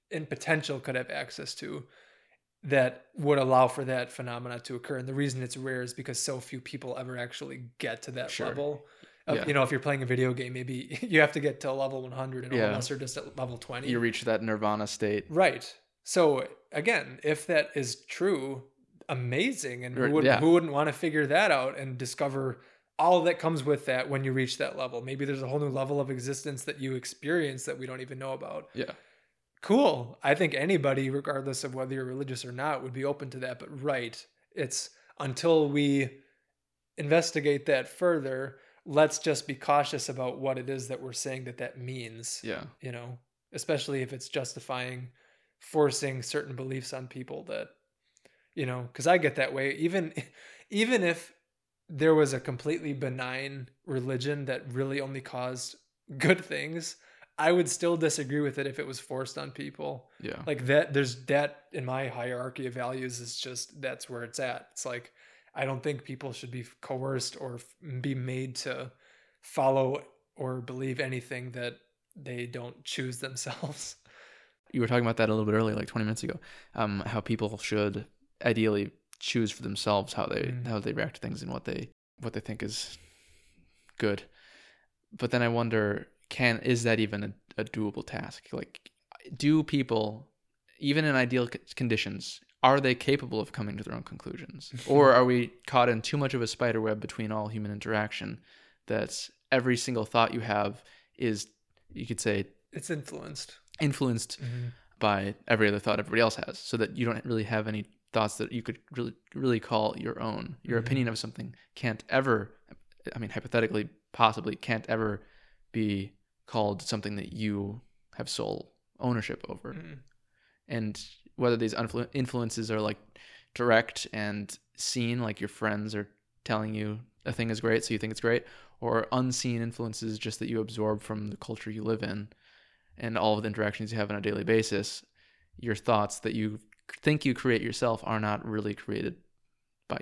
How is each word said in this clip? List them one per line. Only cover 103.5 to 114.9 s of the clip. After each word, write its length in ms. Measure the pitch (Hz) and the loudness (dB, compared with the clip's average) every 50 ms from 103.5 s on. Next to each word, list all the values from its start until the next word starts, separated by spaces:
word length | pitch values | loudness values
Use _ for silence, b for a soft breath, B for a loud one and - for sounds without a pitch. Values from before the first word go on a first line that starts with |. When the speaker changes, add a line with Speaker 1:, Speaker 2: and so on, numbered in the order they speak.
| - - _ _ - - | -16 -20 _ _ -4 0
Speaker 2:
influenced 600 | 156 143 135 - 139 127 117 113 - - - - | 0 2 2 2 2 2 2 0 -2 -6 -8 -8
Speaker 1:
Mm-hmm. 260 | 135 120 120 123 120 120 120 B B B B - | -8 -6 -6 -4 -6 -6 -8 B B B B 2
Speaker 2:
by 360 | - 107 101 95 98 101 104 - _ | 2 4 4 4 2 -2 -6 -4 _
every 200 | - 117 107 107 104 | 2 4 6 6 4
other 100 | 101 101 | 4 2
thought 200 | - 117 107 - | 2 0 0 0
everybody 220 | 104 - 113 113 | 0 0 4 4
else 140 | 117 110 - | 4 4 4
has, 240 | - - - - - | 0 -6 -8 -8 -10
so 160 | - - - | -8 -4 -2
that 200 | 113 110 101 104 | 0 0 -2 0
you 80 | 123 120 | 0 -2
don't 180 | 117 110 113 - | 0 -2 -2 -4
really 180 | 123 117 110 104 | -2 -2 -2 0
have 220 | 104 113 110 107 | 0 0 0 0
any 180 | 110 107 104 101 - _ _ _ _ - | -2 -4 -6 -6 -10 _ _ _ _ 0
thoughts 240 | 113 110 104 - | 2 2 2 0
that 140 | - 113 - | -4 -6 -6
you 100 | - 117 | -6 -6
could 180 | 110 - - - _ - 143 | -6 -6 -8 -8 _ -10 -8
really, 180 | 127 - - - - _ _ - | -6 -6 -6 -8 -12 _ _ -6
really 260 | - 135 127 120 110 | 0 2 2 2 2
call 360 | - - 120 110 107 107 - | 2 0 0 2 2 2 0
your 220 | - - 117 - - | -2 -6 -6 -6 -4
own. 360 | 120 113 107 107 113 - 135 - - | -4 -4 -4 -6 -6 -8 -12 -10 -4
Your 160 | - 117 117 | -2 -2 0
Speaker 1:
Mm-hmm. 80 | 113 | 0
Speaker 2:
opinion 200 | 120 135 135 123 | 0 2 2 2
of 100 | 117 110 | 0 -2
something 380 | 107 - 110 - - 127 120 120 b b b - | -4 -6 -8 -8 -10 -12 -12 -14 b b b -10
can't 280 | - - 117 110 - - - | -4 -2 -2 -2 -2 -2 0
ever, 420 | - 135 135 135 113 104 101 - - - _ - - - - _ - - - - - | 2 2 4 4 4 2 2 -2 -10 -18 _ -20 -20 -20 -20 _ -20 -14 -10 -10 -8
I 40 | 117 | -6
mean, 100 | 113 101 | -6 -6
hypothetically, 600 | - 113 - 123 - 117 113 104 98 107 104 - - _ _ _ - | -6 -8 -4 0 2 2 2 2 2 0 -2 -4 -8 _ _ _ 2
possibly 420 | - 117 110 110 110 87 107 98 | 4 4 4 4 2 -2 -4 -4
can't 300 | - - - 117 110 - | -4 -2 -2 -2 -2 0
ever 320 | - | -2